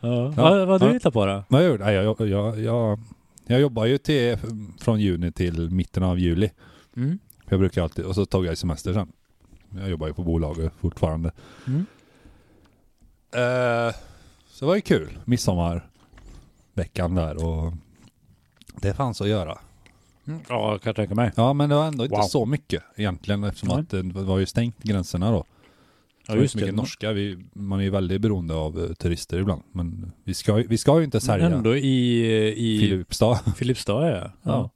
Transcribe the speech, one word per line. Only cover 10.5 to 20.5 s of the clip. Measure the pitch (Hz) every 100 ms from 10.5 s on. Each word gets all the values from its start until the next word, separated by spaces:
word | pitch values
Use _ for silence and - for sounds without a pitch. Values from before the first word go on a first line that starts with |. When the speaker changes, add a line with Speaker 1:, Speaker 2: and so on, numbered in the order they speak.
| 82 80 -
Speaker 2:
fortfarande. | 90 - 82 80 82 - - - -
Speaker 1:
Mm. | 135 190 _ _ _ - - _ _ _ _ _ _ _ _ _
Speaker 2:
Eh, | 120 123 127 123 117 117 110 - - - _ _
så | -
det | 139
var |
ju | 196
kul. | - 143 76 -
Midsommarveckan | - 120 - 90 85 85 - _ _ - - - - _ _ - 85 - 87
där | 90 82 76
och | 82 80 80 82 - _ - _ _ _ _ _ - -
det | 101
fanns | 98 135 107
att | 101
göra. | 107 85 - - _ - _ _ _ -
Speaker 1:
Mm. | 160
Ja, | -